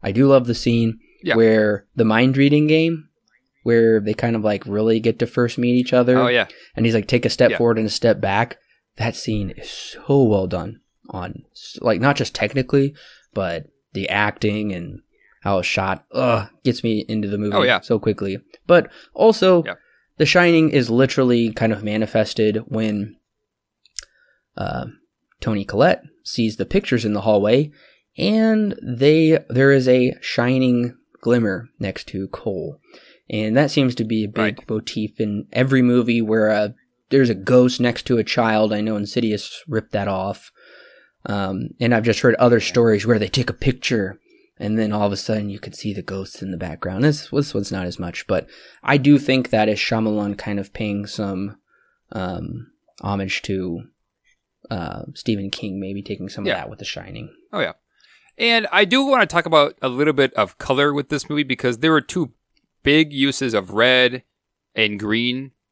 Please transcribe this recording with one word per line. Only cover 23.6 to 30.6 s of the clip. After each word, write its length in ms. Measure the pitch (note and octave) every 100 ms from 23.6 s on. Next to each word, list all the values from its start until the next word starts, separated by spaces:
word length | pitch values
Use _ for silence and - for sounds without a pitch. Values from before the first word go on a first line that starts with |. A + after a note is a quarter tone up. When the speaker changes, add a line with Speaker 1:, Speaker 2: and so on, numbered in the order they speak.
| _ _ _ - - _ _ _ _ -
Speaker 1:
uh, 280 | - - A2+ - _ _ _ _
Toni 240 | - G#2+ G2
Collette 380 | G2+ D#3 F#3 - _
sees 340 | - - A2+ G#2+
the 80 | -
pictures 400 | F#3+ - A#2+ G#2+
in 80 |
the 80 | G#2
hallway, 500 | G#2+ G#2 G2+ B2+ D3+ - _ _ _ -
and 580 | G3+ A3 A3 A3 G#3 -
they, 580 | - A#2+ C#3 D#3 D#3+ D#3+ -
there 220 | B2 C#3
is 160 | C#3 B2+
a 280 | B2+ B2+ B2+
shining 720 | - - A#2+ C3